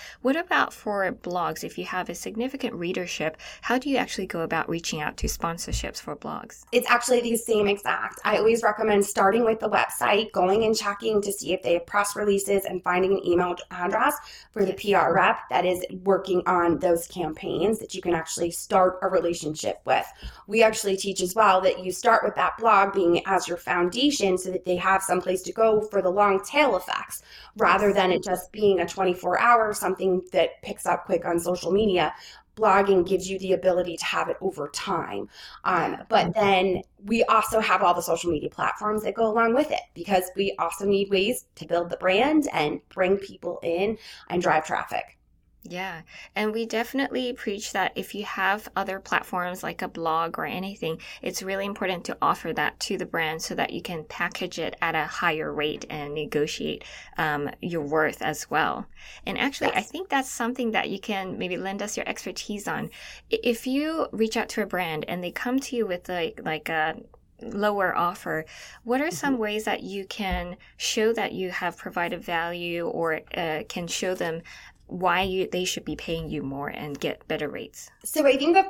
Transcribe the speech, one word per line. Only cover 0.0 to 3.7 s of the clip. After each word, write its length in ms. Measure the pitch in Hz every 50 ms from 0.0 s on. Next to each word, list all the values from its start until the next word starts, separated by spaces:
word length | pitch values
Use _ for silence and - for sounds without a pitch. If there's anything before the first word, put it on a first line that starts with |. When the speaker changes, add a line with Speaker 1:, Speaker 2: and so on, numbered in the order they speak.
| - - - -
Speaker 1:
What 160 | - 254 277
about 340 | 330 349 - 330 - - -
for 400 | - - - 214 202 196 190 175
blogs? 540 | - - - 180 175 180 170 156 160 - -
If 120 | 175 -
you 60 | 175 180
have 240 | - 190 185 175
a 80 | - 175
significant 600 | - - 190 208 220 247 269 - 269 269 - -
readership, 600 | 170 170 175 185 185 180 175 - - 151 160 - - - - - -
how 180 | - -